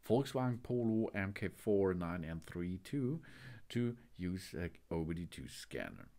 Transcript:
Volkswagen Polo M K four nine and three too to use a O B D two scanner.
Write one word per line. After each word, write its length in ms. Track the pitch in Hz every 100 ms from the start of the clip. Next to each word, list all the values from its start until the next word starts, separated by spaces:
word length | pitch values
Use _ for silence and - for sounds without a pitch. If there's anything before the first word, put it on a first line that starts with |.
| -
Volkswagen 560 | 117 139 131 127 113
Polo 460 | - 123 117 110 110
M 200 | 101 98
K 160 | 98 98
four 440 | - - 101 98
nine 300 | 90 85 87
and 180 | 80 82 -
three 320 | 87 87 92
too 420 | - 143 127 160 - - 131 120 -
to 280 | 120 120 120 - -
use 380 | 90 92 - -
a 120 | 87 - -
O 140 | 82
B 120 | 80 85
D 100 | 82
two 240 | - 65
scanner. 580 | - - 67 50 50 50